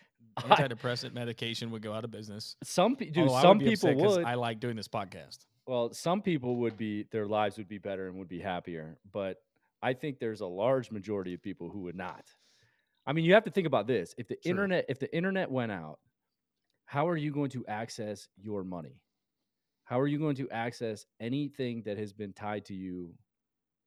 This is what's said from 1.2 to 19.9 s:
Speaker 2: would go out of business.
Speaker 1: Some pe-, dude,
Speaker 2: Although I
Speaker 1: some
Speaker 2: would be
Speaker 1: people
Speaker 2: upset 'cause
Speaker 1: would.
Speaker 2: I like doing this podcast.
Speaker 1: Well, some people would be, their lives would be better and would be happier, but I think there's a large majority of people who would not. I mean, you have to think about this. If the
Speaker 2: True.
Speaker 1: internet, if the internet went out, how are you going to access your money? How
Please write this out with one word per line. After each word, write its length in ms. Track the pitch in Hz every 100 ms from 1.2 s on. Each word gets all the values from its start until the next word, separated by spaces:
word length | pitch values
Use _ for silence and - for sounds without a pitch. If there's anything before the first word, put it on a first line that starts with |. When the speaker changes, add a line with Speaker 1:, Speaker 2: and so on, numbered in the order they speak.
| 120 113 117 113 113
Speaker 2:
would 120 | 113
go 120 | 107
out 100 | 110
of 60 | 117
business. 460 | 107 107 104 - -
Speaker 1:
Some 340 | - - 208 277
pe-, 100 | 180
dude, 100 | 156
Speaker 2:
Although 120 | 139
I 80 | 127
Speaker 1:
some 60 | 170
Speaker 2:
would 160 | 208
be 60 | 233
Speaker 1:
people 200 | 214 170
Speaker 2:
upset 60 | 135
'cause 180 | 202 185
Speaker 1:
would. 80 | 120
Speaker 2:
I 80 |
like 260 | 123 117 110
doing 160 | 123 110
this 120 | 95
podcast. 580 | 110 95 92 71 - _ _ -
Speaker 1:
Well, 260 | 123 117
some 260 | 104 170 202
people 360 | 196 151 123 123
would 200 | 117 107
be, 280 | 110 104
their 220 | - 110 104
lives 300 | 107 104 104
would 120 | 92
be 100 | 101
better 280 | 101 95 92
and 120 | 92
would 100 | 87
be 120 | 87
happier, 580 | 92 90 87 82 78 76 95
but 280 | 107 95 90 _ _ _ _
I 100 | 120
think 260 | 131 151 127
there's 220 | 113 104
a 60 | 92
large 440 | 92 120 135 113
majority 440 | 110 101 101 90
of 80 | 87
people 260 | 101 87 87
who 120 | 101
would 140 | 87 87
not. 280 | 90 - - _ _ _ _ _ _ _ 135
I 60 |
mean, 120 | 160 165
you 80 |
have 100 | 214
to 60 | 202
think 160 | 196 160
about 200 | 123 104
this. 280 | 113 85 -
If 120 | -
the 100 | -
Speaker 2:
True. 100 | 170
Speaker 1:
internet, 360 | 185 196 170 -
if 100 | 131
the 160 | -
internet 360 | 165 190 190 151
went 220 | 127 117
out, 260 | 92 78 - _ _ _ _ _ _ _ _ -
how 220 | 143 170
are 80 | 165
you 140 | 147
going 180 | 143 139
to 160 | 120 101
access 600 | 107 117 - 107 104 - -
your 280 | 107 104
money? 380 | 92 87 69 65 _ _ _ _ _ _ _ _
How 160 | -